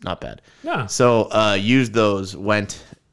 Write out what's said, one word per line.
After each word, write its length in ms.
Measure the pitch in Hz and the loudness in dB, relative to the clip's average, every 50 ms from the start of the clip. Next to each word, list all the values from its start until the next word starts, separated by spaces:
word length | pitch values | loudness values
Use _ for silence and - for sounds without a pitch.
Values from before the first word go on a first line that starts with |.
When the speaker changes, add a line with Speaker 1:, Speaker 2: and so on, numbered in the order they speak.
| - | -10
Speaker 1:
not 160 | 92 85 - | -10 -8 -8
bad. 200 | - 62 - - _ _ _ _ - | -10 -14 -16 -18 _ _ _ _ -10
Speaker 2:
No. 220 | 320 339 139 113 | -8 -6 -6 -6
Speaker 1:
So, 360 | 98 - - 123 123 117 113 104 - - | -4 0 2 4 4 4 4 2 2 2
uh, 240 | 110 107 104 101 98 | 2 2 2 2 0
used 320 | 101 113 127 135 123 110 104 | 2 2 2 2 2 2 2
those, 400 | 117 107 104 101 98 95 95 95 | 2 2 2 2 0 -4 -8 -10
went, 440 | 87 98 104 104 104 101 - - - - - - - _ _ | -6 -2 -2 0 0 -2 -6 -10 -16 -20 -20 -20 -20 _ _